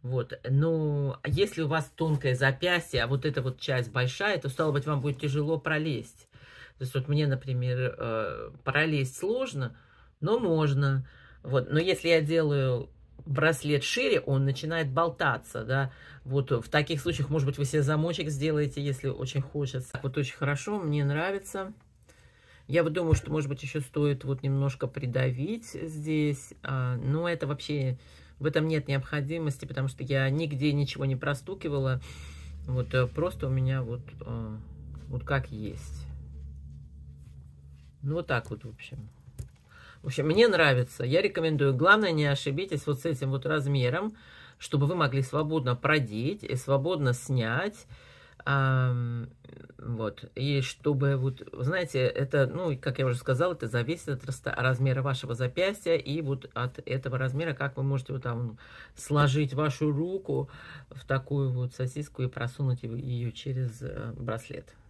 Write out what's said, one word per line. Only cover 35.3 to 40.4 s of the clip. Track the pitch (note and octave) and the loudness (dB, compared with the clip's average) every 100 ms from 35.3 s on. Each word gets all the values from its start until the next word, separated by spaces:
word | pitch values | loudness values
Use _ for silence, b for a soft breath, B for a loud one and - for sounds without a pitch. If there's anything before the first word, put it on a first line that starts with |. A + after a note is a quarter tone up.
| C#3 B2+ | 0 0
есть. | G#2+ G#2 - - - - - - - - - - - - - - - - - - - - - - - | -6 -8 -8 -10 -10 -10 -12 -12 -12 -12 -14 -14 -16 -16 -18 -18 -18 -18 -18 -20 -20 -20 -20 -20 -8
Ну, | C#3 D#3+ | -2 -2
вот | E3 | 0
так | B2 - | -2 -2
вот, | A2 | -10
в | A#2 | -10
общем. | A2 - - G#2+ - - - - - B B B B | -14 -14 -14 -14 -18 -20 -14 -16 -16 B B B B
В | D3 | -6
общем, | C3 D3 | -2 2
мне | F3+ | 6